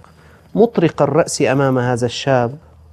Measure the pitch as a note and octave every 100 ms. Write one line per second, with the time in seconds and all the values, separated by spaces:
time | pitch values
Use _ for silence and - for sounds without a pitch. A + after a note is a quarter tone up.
0 | - - - - _ - A#3 - E3 -
1 | C#3+ C#3+ - - B2+ C3 C3+ C3 B2 B2
2 | A#2+ - - C3 A#2+ C#3+ - - -